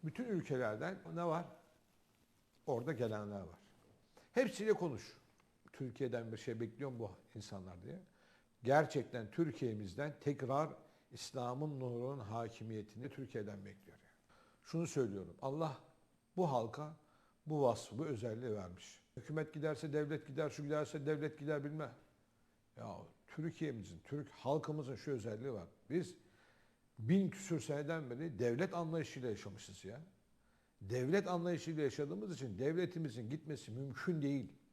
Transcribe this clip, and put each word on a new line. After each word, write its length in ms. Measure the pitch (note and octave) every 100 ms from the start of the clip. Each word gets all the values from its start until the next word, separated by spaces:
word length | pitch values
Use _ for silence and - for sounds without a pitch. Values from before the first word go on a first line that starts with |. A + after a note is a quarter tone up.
bütün 200 | D#3+ -
ülkelerden 720 | B3 F#3+ - C3 A#2+ G#2+ D#3 F#3+ E3+
ne 120 | E3 E3+
var? 180 | D#3+ F3 - - - _ _ _ _ _ _ _ _ -
Orada 260 | B2 B2
gelenler 480 | C3 A#2 G#2+ G#2 G#2
var. 180 | F2 E2+ - - - - _ - -
Hepsiyle 400 | - C4 - G#3+
konuş. 440 | G#3 F3 A2 - - - _ _ _ -
"Türkiye'den 600 | - C3 A#2 C3 A#2+ A2+
bir 40 | A2
şey 240 | - A2+
bekliyor 300 | A2+ A2+ C#3
mu 80 | A#2+
bu 120 | A2 F2+ -
insanlar?" 480 | A2+ G2+ G2+ F#2 F2
diye. 160 | G2 F3+ - _ - - _ _
Gerçekten 680 | A#2 C#3+ D#3 D3 A#2 B2 A2
Türkiye'mizden 840 | - E3 - B2+ G#2+ G2+ G2 D3 D3
tekrar 500 | - C#3+ C3 C3+ D#3 - - - _
İslam'ın 680 | A#2+ - C3 B2 B2+ D3+ C#3
nurunun 380 | B2+ A#2+ B2+ C#3
hakimiyetini 920 | G2+ A2+ A2+ - A2 A2 G#2 A2+ C3
Türkiye'den 540 | C3 C3+ A#2+ G#2 G2+
bekliyor 340 | G2 G2 - -
yani. 160 | - _ _ - - _
Şunu 240 | - E3 E3
söylüyorum. 500 | - A#2+ G2 F2 -
Allah 360 | C3+ C#3+ D#3+ C3 - - _ _ _ -
bu 160 | F3
halka 440 | C3 A2+ A2+ D3+ D#3+ - - _ _ -
bu 160 | D3+
vasfı, 360 | C3+ A2 - A2
bu 80 | D#3
özelliği 480 | A#2+ A#2 A2 B2
vermiş. 480 | G#2+ F2+ F2+ - - _ -
Hükümet 380 | - D#3 D3+
giderse 380 | D#3 D#3 D3+ D#3+
devlet 340 | D3+ D3 D3+ -
gider, 240 | C#3 D3+
şu 120 | A#2+
giderse 440 | C#3+ E3 G3+ D#3 C#3
devlet 320 | D3 D3 D3
gider 260 | D3 D3+
bilmem. 300 | C#3+ D#3 D3 - - _ _ _ _ _ _ -
Ya 200 | A2+ F2+ - - -
Türkiye'mizin, 720 | - D#3+ D#3+ D#3+ A#2 F#2 E2+
Türk 260 | - C#3+ D3
halkımızın 640 | - B2+ D3+ - D3+ C3
şu 160 | A#2+ -
özelliği 420 | C3+ G#2+ F#2+ C3
var. 160 | A2 E2+ - -
Biz 240 | D3+ F3+ - - - - - - _ _ -
bin 320 | A2 F#3+ F#3
küsür 300 | - - D#3+
seneden 500 | - D3 D3 E3 C3+
beri 280 | A#2+ E3 A2
devlet 360 | B2 A#2+ F#3
anlayışıyla 540 | E3+ E3 E3 D#3+ - B2
yaşamışız 560 | G2+ G#2 G2 - G2
ya. 160 | F#2 A#2+ E3 - _ _ _ _ _ _
Devlet 480 | G2 B2 B2+ F#3+ G3
anlayışıyla 540 | F3+ F3 E3+ - D#3
yaşadığımız 520 | C#3+ - C#3+ F3+ G#3
için 240 | C#3+ C3 F#2
devletimizin 720 | C3+ E3 F3 E3+ D#3 A#2 A2+
gitmesi 400 | D3+ D#3 D3 -
mümkün 520 | A2+ C#3 B2+ - E3
değil. 300 | C#3+ C#3 - - -